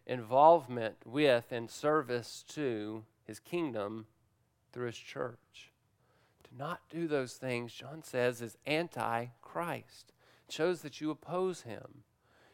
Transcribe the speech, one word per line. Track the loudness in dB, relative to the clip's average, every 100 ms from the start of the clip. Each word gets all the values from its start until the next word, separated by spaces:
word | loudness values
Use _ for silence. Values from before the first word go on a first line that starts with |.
| -6
involvement | -6 2 8 10 10 6 -4 -4 -6 -6
with | 2 6 6 2
and | -6 -6
service | -2 2 2 2 -2 -4 -12 -12
to | -4 -2 -2 -4 -8 -12 _
his | -16 -16
kingdom | -6 -4 -2 -2 -4 -6 -12 _ _ _ _ _ _
through | -8 -6
his | -8
church. | -10 -6 -6 -8 _ -20 -20 _ _ _ _ _ _ _
To | -18 -10
not | -8 -8 -8
do | -4 0
those | 0 0 -4
things, | -2 -2 -4
John | -10 -14 -14
says, | -4 2 2 2
is | -6 -8 -2
anti-Christ. | 0 0 -2 0 0 -2 -10 -10 -6 -4 -6 -8 -20 -20 _ _ -20 -10
It |
shows | 0 0 0
that | -6 -6
you | -6
oppose | -6 -4 -2 -2 -2
him. | -8 -10 -12 -18 -20 _ _ _ -20